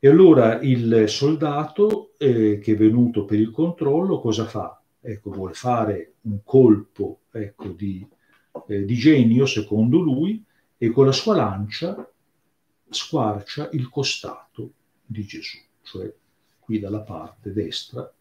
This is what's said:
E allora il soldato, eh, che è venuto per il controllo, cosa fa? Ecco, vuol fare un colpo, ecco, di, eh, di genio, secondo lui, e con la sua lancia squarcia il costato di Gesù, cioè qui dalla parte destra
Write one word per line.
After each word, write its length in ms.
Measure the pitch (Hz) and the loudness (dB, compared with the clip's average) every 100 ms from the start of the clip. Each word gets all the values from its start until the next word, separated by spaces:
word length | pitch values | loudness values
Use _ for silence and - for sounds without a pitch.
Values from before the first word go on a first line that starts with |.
E 40 | 139 | 8
allora 500 | 160 185 143 113 117 | 8 10 8 6 2
il 440 | 139 123 117 113 107 | 0 0 2 2 2
soldato, 1040 | - 139 156 151 143 151 - 208 214 - _ | 0 -2 0 -2 -4 -6 0 0 0 -8 _
eh, 400 | - 117 107 104 | 0 2 2 0
che 140 | 104 | -2
è 20 | 107 | 2
venuto 480 | 110 117 120 113 | 4 4 0 0
per 160 | 98 107 | -4 -2
il 120 | 110 | -2
controllo, 680 | 113 165 170 139 147 190 170 | -2 -4 -2 -2 0 0 -4
cosa 260 | 120 107 107 | -4 -4 -6
fa? 360 | 107 95 - _ _ | -8 -12 -14 _ _
Ecco, 300 | - 101 - | -16 -14 -12
vuol 240 | 95 95 | -12 -12
fare 640 | - 123 120 107 95 - _ | -10 -6 -4 -2 -6 -10 _
un 180 | 110 101 | -10 -10
colpo, 760 | - 135 127 104 - _ 101 - _ | 0 4 6 4 0 _ -10 -10 _
ecco, 360 | 117 104 _ 104 | -14 -14 _ -16
di, 360 | 85 98 95 98 _ _ _ _ - - | -12 -10 -10 -14 _ _ _ _ -20 -10
eh, 160 | 104 | -8
di 120 | 101 120 | -4 2
genio, 500 | 139 147 117 120 135 | 4 6 4 4 2
secondo 540 | 113 104 104 113 151 | -2 -4 0 2 2
lui, 440 | 170 131 170 220 _ _ _ _ | 2 -2 -2 -4 _ _ _ _
e 140 | 117 | -4
con 160 | 117 135 | 2 2
la 60 | |
sua 240 | 135 - 196 | 2 0 0
lancia 760 | 110 98 107 - 170 202 - _ _ _ _ _ _ _ _ | -2 -4 -8 -8 -10 -10 -16 _ _ _ _ _ _ _ _
squarcia 800 | - - 160 110 107 - - 156 | -14 -8 -4 -4 -4 -10 -12 -8
il 160 | 160 123 | -8 -8
costato 840 | - 135 - - - _ - 104 _ _ _ _ | -6 -6 -6 -12 -18 _ -16 -16 _ _ _ _
di 180 | 104 | -12
Gesù, 360 | 101 107 - - _ _ | -12 -12 -16 -18 _ _
cioè 280 | - - 101 - _ _ _ _ | -20 -14 -14 -16 _ _ _ _
qui 200 | _ 110 | _ -8
dalla 220 | 98 107 | -6 -10
parte 520 | 107 85 78 _ - | -10 -16 -18 _ -12
destra 580 | 98 101 - - - - _ | -8 -8 -10 -14 -16 -16 _